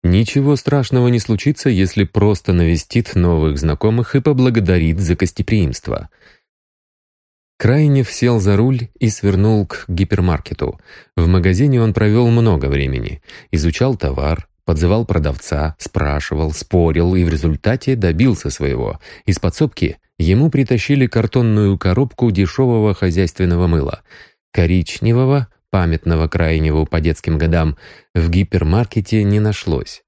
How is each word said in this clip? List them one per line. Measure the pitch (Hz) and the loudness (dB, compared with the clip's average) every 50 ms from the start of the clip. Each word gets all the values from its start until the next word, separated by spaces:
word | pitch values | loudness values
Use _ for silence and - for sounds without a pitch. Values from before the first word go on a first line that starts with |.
| - | 0
Ничего | 85 87 98 117 - - 139 135 143 147 | 2 2 2 0 0 0 0 0 2 0
страшного | 131 - - 147 143 131 - - 127 123 123 | 0 0 -2 0 0 0 0 0 2 2 2
не | 123 117 | 2 0
случится, | 104 - 113 98 - 147 - - - 147 | 0 -2 -4 -2 0 -2 -2 0 0 0
если | 117 92 98 90 - 104 98 | 2 2 0 0 0 -2 -2
просто | - _ - 101 104 104 92 - - 92 | 0 _ 0 2 2 0 0 -2 0 2
навестит | 87 87 82 85 78 - _ - 120 113 - - | 2 2 2 0 0 -2 _ -2 -2 -2 0 0
новых | - 87 87 85 80 78 78 73 69 | 0 2 2 2 2 0 0 0 0
знакомых | 76 80 76 - - 107 110 117 120 - - | -2 -2 -2 0 0 0 0 0 -2 0 -2
и | 139 | 0
поблагодарит | 117 151 147 127 127 127 117 117 101 85 92 87 82 82 82 87 | 0 2 2 2 2 2 2 2 2 2 2 2 2 0 0 -2
за | 98 80 90 | 0 -2 0
гостеприимство. | - 98 90 - - - - 117 107 90 69 62 - - - 60 - - - _ _ _ _ _ _ _ _ _ _ _ _ _ _ _ _ _ _ _ _ _ _ _ _ _ _ _ _ _ _ | 0 -2 -4 -4 -6 -4 -2 0 0 0 0 -4 -6 -8 -8 -8 -8 -8 -14 _ _ _ _ _ _ _ _ _ _ _ _ _ _ _ _ _ _ _ _ _ _ _ _ _ _ _ _ _ _
Крайнев | - 110 123 147 156 147 139 135 123 - | 0 2 4 4 4 4 4 2 0 -2
сел | - - - 123 120 113 | -4 -2 0 2 2 2
за | 95 98 101 | 2 2 2
руль | 98 113 127 135 123 117 - _ _ | 2 2 2 0 -2 -4 -8 _ _
и | - 113 | -2 -2
свернул | 101 - - 101 95 92 98 110 110 107 98 | -2 0 -2 0 2 2 2 2 2 2 0
к | - - - - - | -2 -8 -16 -8 -6
гипермаркету. | 90 82 98 - - 95 90 90 82 71 - - - - - - - - _ - - - - _ _ | -2 -2 0 0 0 0 2 0 0 -2 -4 -10 -8 -6 -6 -6 -6 -10 _ -20 -20 -20 -20 _ _
В | - 85 | 0 2
магазине | 82 90 92 85 95 92 92 135 147 131 123 113 | 2 2 2 2 2 2 2 2 2 2 2 2
он | 110 - | 0 0
провел | - 107 104 104 117 123 117 | 2 2 2 2 4 4 4
много | 117 117 117 113 90 71 65 | 4 4 4 4 2 2 0
времени. | 69 69 69 69 67 65 62 57 50 - 69 _ _ - - - _ | -2 -2 -2 -2 -2 -4 -4 -6 -6 -10 -12 _ _ -20 -20 -14 _
Изучал | - 80 73 85 78 - 123 135 127 | -4 0 0 0 0 0 0 0 0
товар, | - - 71 65 67 69 73 82 - - _ _ _ _ | -2 -4 -4 -4 -2 -2 -2 -4 -4 -6 _ _ _ _
подзывал | - 82 76 85 87 98 113 117 | -4 -2 0 2 2 2 0 0
продавца, | - - 82 76 76 69 71 - - 76 73 76 78 76 _ | 0 -2 -2 0 -2 -4 -6 -8 -6 -4 -4 -4 -4 -6 _
спрашивал, | - - _ - 78 73 71 73 - - - 76 80 78 76 | -14 -8 _ -4 -2 -2 -2 -4 -4 -6 -4 -4 -4 -4 -4
спорил | - - _ - 90 85 82 80 80 85 90 92 | -6 -8 _ 0 2 2 2 2 2 0 2 2
и | 92 90 | 2 2
в | 85 | 0
результате | 85 76 78 82 78 69 - 104 120 131 - - 135 | 0 0 -2 -2 -2 0 -2 -2 -2 -2 -2 -2 -2
добился | 117 98 87 82 78 120 135 104 82 - 69 | 0 0 -2 0 2 2 2 2 0 -4 -8
своего. | 67 - 71 69 65 62 62 50 50 - - - - - _ | -6 -4 -4 -4 -4 -4 -4 -6 -8 -10 -14 -20 -20 -10 _
Из | - - - | -2 -2 0
подсобки | - - - - 156 135 - - - - - _ _ _ _ _ | -2 -4 0 0 -2 -2 -2 -4 -4 -4 -4 _ _ _ _ _
ему | 80 80 92 110 147 165 | 0 2 2 4 2 2
притащили | - 143 135 107 127 110 - - 143 139 131 | 2 0 0 0 0 -2 0 0 0 2 2
картонную | 120 - 117 107 101 - 131 120 113 107 104 104 98 98 90 | 0 0 -2 -2 0 0 0 0 2 2 2 2 2 0 0
коробку | - - 90 113 139 123 - - 123 117 | 0 0 0 0 0 -2 -2 -2 0 0
дешевого | 98 90 98 90 - - 131 127 120 113 107 107 95 | 2 0 -2 -2 0 0 0 2 2 2 2 0 0
хозяйственного | - - 92 82 87 98 - - - 92 87 85 85 90 | 0 -2 -2 0 0 -2 -2 -2 -2 0 0 2 2 2
мыла. | 87 85 80 69 69 - - _ _ - - - _ _ _ _ _ _ | 2 0 0 -2 -2 -6 -10 _ _ -20 -20 -20 _ _ _ _ _ _
Коричневого, | - 85 82 90 90 85 - - - - 113 117 123 131 131 139 143 123 - _ _ _ _ | 0 2 2 2 0 0 -2 -6 -4 0 0 2 2 2 2 2 0 -2 -4 _ _ _ _
памятного | - 98 87 85 80 80 - 85 85 80 80 80 | -2 0 0 2 0 -2 0 0 0 0 0 -2
Крайневу | - 87 85 80 80 80 78 78 76 78 80 | 0 0 0 0 0 0 0 0 0 0 -2
по | 76 - 82 76 | 0 -2 -2 0
детским | 82 78 - - - 80 | 0 -2 -2 -4 -4 -2
годам, | 76 82 82 82 85 78 78 73 _ - - - - _ _ _ | 0 0 0 2 2 0 0 -2 _ -12 -20 -20 -20 _ _ _
в | 87 80 82 | -2 -2 0
гипермаркете | 82 90 95 - - 92 82 78 80 107 120 - - 113 98 - - 110 104 | 2 0 0 0 0 -2 0 2 2 0 0 0 -4 -6 -4 -2 -2 0 2
не | 101 101 107 | 2 2 2
нашлось. | 107 107 101 - - - 80 65 - - - - _ | 0 0 -2 -4 -4 -4 -4 -4 -4 -8 -16 -20 _